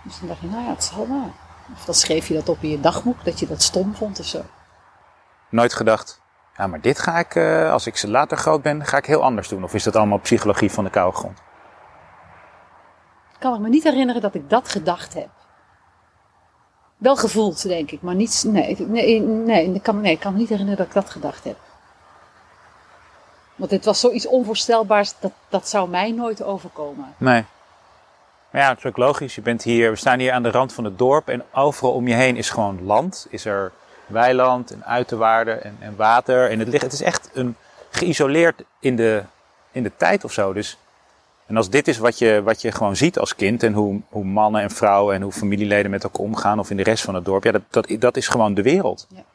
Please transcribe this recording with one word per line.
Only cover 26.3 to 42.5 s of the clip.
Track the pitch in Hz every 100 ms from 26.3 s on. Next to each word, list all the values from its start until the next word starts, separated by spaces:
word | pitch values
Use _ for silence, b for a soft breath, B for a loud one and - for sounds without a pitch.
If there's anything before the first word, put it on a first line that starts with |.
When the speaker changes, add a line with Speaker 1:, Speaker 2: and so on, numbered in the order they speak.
| 214
Speaker 1:
overkomen. | 220 196 180 - 147 143 135 -
Speaker 2:
Nee. | 131 120 110 _ _ _ _ _ _ _ _ _ _
Maar | 139
ja, | 139
het | 120
is | 135
ook | 113
logisch. | 127 143 135 -
Je |
bent | 107 117
hier, | - 117 113
we | 110
staan | - 123
hier | 127
aan | 127
de | 117
rand | 123 131
van | -
het | 110 95
dorp | 127 147 -
en | 123 -
overal | - 143 139 127
om | 131 123
je |
heen | 117 131 120
is | 107
gewoon | - 101 95
land. | 92 107 170 - -
Is | 107 110
er | 98 95 _ B B B
weiland | 104 123 127 127 123 120
en | 104 -
uiterwaarden | 120 120 113 113 113 113 113
en, | 104 107
en | 104 101
water. | 110 120 - 127 123
En | 110
het | 113
ligt, | 143
het | 127
is | 135
echt | - - -
een, | 131 123 117 B B B
geïsoleerd | - 175 147 139 151 170 - - _
in | 139 123
de, | 113 107 92 _ _ _ _
in | 131
de | 110 -
tijd | 170 196
of | 104
zo. | - 98
Dus, | 95 101 - _ _ _ _ _ _ _
en | 110
als | 101
dit | 131 147
is | 117
wat | 117 -
je, | 117 107
wat | 101